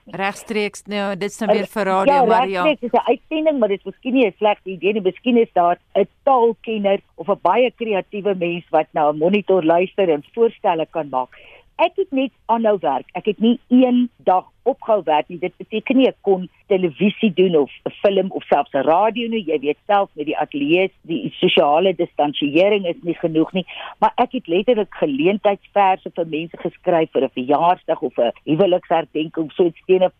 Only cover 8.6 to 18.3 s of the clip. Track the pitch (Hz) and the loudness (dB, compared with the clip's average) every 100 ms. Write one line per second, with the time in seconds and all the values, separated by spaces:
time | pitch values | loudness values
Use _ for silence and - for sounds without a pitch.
8.6 | - 156 156 165 151 151 165 208 185 190 | -2 -2 -2 0 0 2 0 0 2 2
9.6 | 156 170 185 - 185 147 - 233 226 - | 2 2 0 0 0 -2 -4 -2 0 0
10.6 | 202 160 151 165 147 131 127 - - - | -2 -2 -4 -8 -6 -6 -6 -12 -20 -20
11.6 | _ - 349 392 381 269 269 - - 233 | _ -2 -2 -2 -4 -2 -4 -6 -4 0
12.6 | 220 202 156 131 - 180 220 196 226 - | 0 0 -2 -4 -6 -6 -6 0 0 0
13.6 | - 247 254 247 247 _ - 185 - _ | 2 4 4 2 -2 _ 0 0 -2 _
14.6 | - 277 - 208 160 151 - 175 - - | -6 -4 -2 0 0 -2 -2 -8 -10 -10
15.6 | - 220 - 262 240 - 202 190 185 _ | -8 -6 0 2 2 0 -2 -2 -4 _
16.6 | - 190 180 - 202 - 226 175 190 160 | -2 0 0 0 -2 0 0 2 2 2
17.6 | 131 - - - 208 190 190 | 0 -6 -12 -2 0 2 -2